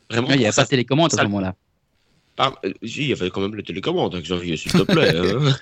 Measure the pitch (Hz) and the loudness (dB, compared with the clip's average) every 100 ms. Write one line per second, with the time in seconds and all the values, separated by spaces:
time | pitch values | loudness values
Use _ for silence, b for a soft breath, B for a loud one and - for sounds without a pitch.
0 | - 113 127 139 107 123 131 135 120 139 | -6 -2 2 2 2 2 2 2 0 2
1 | 165 - 117 101 92 92 _ _ _ _ | 2 2 0 0 -4 -6 _ _ _ _
2 | _ _ _ - 131 - 98 - 110 147 | _ _ _ -2 -2 -2 -8 -8 -10 -4
3 | 147 104 90 101 98 107 - 95 143 180 | -2 -2 -2 -2 -4 -6 -8 -6 -4 -2
4 | 110 87 80 90 87 78 - - 98 180 | -2 -4 -4 -4 -4 -6 0 2 4 4
5 | 113 82 92 113 147 131 | 4 2 0 2 0 0